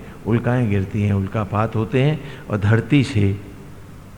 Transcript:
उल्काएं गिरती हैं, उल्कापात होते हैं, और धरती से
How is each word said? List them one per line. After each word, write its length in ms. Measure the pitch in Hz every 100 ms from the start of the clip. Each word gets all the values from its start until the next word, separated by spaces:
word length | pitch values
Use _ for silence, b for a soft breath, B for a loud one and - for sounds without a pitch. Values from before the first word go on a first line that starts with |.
| B B -
उल्काएं 440 | 113 120 127 117
गिरती 320 | 101 95 107
हैं, 120 | 101
उल्कापात 640 | 101 98 113 101 104 110 110
होते 280 | 110 131
हैं, 160 | 139 156 B B -
और 80 | 104
धरती 460 | 104 113 113 147
से 360 | 117 110 101 98 - - - - - - -